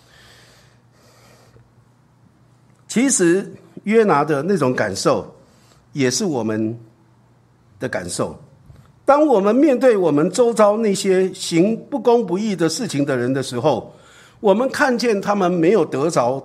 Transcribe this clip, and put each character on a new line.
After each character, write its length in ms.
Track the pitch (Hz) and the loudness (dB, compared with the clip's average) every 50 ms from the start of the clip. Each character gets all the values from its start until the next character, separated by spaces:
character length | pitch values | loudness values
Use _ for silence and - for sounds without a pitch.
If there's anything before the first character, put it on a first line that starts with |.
| _ _ _ - - - - - - - _ _ _ _ _ _ _ _ _ _ _ _ _ _ _ _ - _ _ _ _ - _ _ _ _ _ _ _ _ _ _ _ _ _ _ _ _ _ _ _ _ _ _ _ _ _ _ | _ _ _ -20 -20 -20 -20 -20 -20 -20 _ _ _ _ _ _ _ _ _ _ _ _ _ _ _ _ -20 _ _ _ _ -20 _ _ _ _ _ _ _ _ _ _ _ _ _ _ _ _ _ _ _ _ _ _ _ _ _ _
其 220 | - 214 262 277 | -2 0 2 2
实 440 | - - 180 170 170 196 202 - - - - - _ - - | 2 2 2 2 2 2 -2 -6 -14 -20 -20 -20 _ -10 -4
约 180 | 196 214 226 220 | 0 2 2 4
拿 200 | 202 160 143 151 | 4 2 0 0
的 200 | 151 156 135 143 | 0 -2 -2 0
那 120 | 180 208 | -2 0
种 160 | 170 139 127 | 0 0 0
感 240 | 127 - 113 104 95 | 0 -2 -4 -4 -4
受， 400 | 98 - 160 131 98 85 - - - - _ _ _ _ _ _ _ _ _ _ | -2 0 0 0 0 -2 -8 -16 -20 -20 _ _ _ _ _ _ _ _ _ _
也 180 | 151 131 123 | -2 0 0
是 120 | 127 - 220 | 0 0 -2
我 200 | 185 147 120 110 | -2 -2 -2 -2
们 340 | 110 110 110 110 110 117 120 - - _ _ _ _ _ _ _ _ _ _ _ _ _ _ _ _ _ _ | -2 -2 -2 -4 -4 -6 -8 -14 -20 _ _ _ _ _ _ _ _ _ _ _ _ _ _ _ _ _ _
的 100 | 135 120 | -10 -8
感 180 | - 98 90 87 | -8 -8 -8 -8
受。 320 | - - 117 87 76 - - - - _ _ - - - - - _ _ _ | -6 -6 -6 -6 -6 -12 -20 -20 -20 _ _ -20 -20 -20 -20 -20 _ _ _
当 220 | - 269 294 311 302 | 2 4 4 4 4
我 120 | 247 196 | 2 2
们 160 | 190 208 226 | 2 2 2
面 240 | 262 302 311 254 233 | 4 4 2 2 4
对 160 | 254 254 220 | 4 2 4
我 160 | 196 180 160 | 4 2 2
们 180 | 143 143 147 180 | 2 2 0 0
周 200 | 180 - 240 233 | 2 2 2 2
遭 260 | 226 220 214 202 208 220 | 4 4 4 4 4 0
那 160 | 226 208 196 | 0 -2 -2
些 380 | 196 - 190 185 185 190 185 | -2 0 0 0 2 0 -2
行 460 | 190 - - - 175 165 180 214 226 220 - - | -4 -8 -8 -2 0 2 2 2 0 -4 -8 -8
不 100 | 285 262 | -8 -2
公 260 | 202 247 233 240 220 | 2 2 2 2 2
不 140 | 170 175 196 | 0 -4 -4
义 160 | 220 220 196 | -4 -4 -2
的 120 | 160 170 160 | -2 -2 -2
事 200 | 160 - 240 160 | -2 -4 -6 -6
情 180 | - 143 143 | -4 -4 -2
的 100 | 147 135 | -2 -2
人 160 | 123 120 127 | -2 -2 -2
的 120 | 135 139 123 | -2 -4 -4
时 160 | - 127 120 | -6 -6 -2
候， 340 | 113 151 131 101 - - - - - - - - - - _ _ | 0 0 0 0 -4 -10 -18 -20 -20 -20 -20 -20 -20 -20 _ _
我 120 | - 202 | 0 2
们 160 | 190 214 262 262 | 2 2 0 -2
看 280 | 262 - 294 269 240 220 | -2 0 0 0 0 0
见 240 | 240 240 208 196 | 0 -2 -2 -2
他 140 | 196 202 208 | -2 -2 -2
们 160 | 202 185 175 | 0 0 0
没 200 | 180 175 160 170 | 0 2 2 2
有 140 | 226 202 156 | 2 2 0
得 240 | 151 - 131 143 170 | -2 -2 -4 -4 -2
着 300 | 160 151 123 120 131 139 - | 0 0 0 0 -2 -4 -2